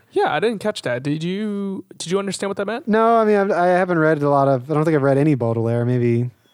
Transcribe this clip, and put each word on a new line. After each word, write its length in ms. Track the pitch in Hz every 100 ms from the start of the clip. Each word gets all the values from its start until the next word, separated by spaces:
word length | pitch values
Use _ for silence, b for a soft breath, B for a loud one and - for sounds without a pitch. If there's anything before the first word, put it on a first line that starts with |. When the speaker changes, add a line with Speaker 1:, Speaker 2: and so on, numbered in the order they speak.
| _
Speaker 1:
Yeah, 220 | - 403
I 60 | 151
didn't 180 | 208 208
catch 240 | 214 208
that. 200 | - 123
Did 220 | 139 151
you, 640 | 170 190 214 202 196 190 - -
did 140 | 160
you 80 | 190
understand 320 | 196 180 202
what 80 | 196
that 80 | 196
meant? 200 | 233 -
Speaker 2:
No, 300 | 214 226 226
I 80 |
mean, 120 | 214 208
I've, 140 | 196
I 180 | 175 180
haven't 300 | 180 185 170
read 220 | 156 156
a 80 | 143
lot 200 | 143 139
of, 220 | 131 127
I 40 |
don't 100 | 151
think 100 | 156 156
I've 60 |
read 140 | 135 135
any 180 | 151
Baudelaire. 520 | 139 117 113 113 117 120
Maybe, 420 | 123 120 117 123 - _